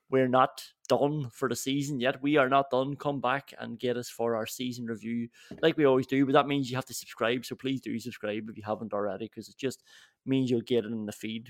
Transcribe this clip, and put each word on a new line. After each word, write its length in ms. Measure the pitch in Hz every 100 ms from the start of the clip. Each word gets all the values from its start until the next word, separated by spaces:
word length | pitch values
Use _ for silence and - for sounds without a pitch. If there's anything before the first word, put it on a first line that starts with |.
| -
we're 180 | 131 127
not 340 | 127 131 - - _ -
done 400 | 127 143 151 123
for 160 | - 127
the 80 | 117
season 440 | 135 143 139 135
yet. 220 | 127 135
We 140 | 143 151
are 120 | 127
not 200 | 139 139
done. 260 | 127 135 139
Come 240 | 147 143
back 320 | 120 139 - -
and 200 | 117 117
get 160 | 123 120
us 140 | 120
for 260 | - 117 113
our 120 | 113
season 380 | - 127 120 117
review 420 | 110 110 117 117 _ - -
like 160 | 160 156
we 80 | 139
always 220 | 131 127
do, 180 | 135 135
but 80 |
that 140 | 147 139
means 220 | 143 127
you 60 | 127
have 80 | -
to 80 |
subscribe, 520 | 120 - - 113 127 -
so 100 | 120
please 240 | 135 131
do 160 | 110 113
subscribe 500 | 120 - 107 107 110
if 80 | 104
you 60 | 101
haven't 280 | 107 110
already, 340 | 101 101 98 110
'cause 180 | - 107
it 80 | -
just 260 | 135 - _ - _ _ -
means 260 | 135 127
you'll 80 | 120
get 220 | 113 117 107
it 60 |
in 140 | 113 104
the 60 |
feed 340 | - 110 113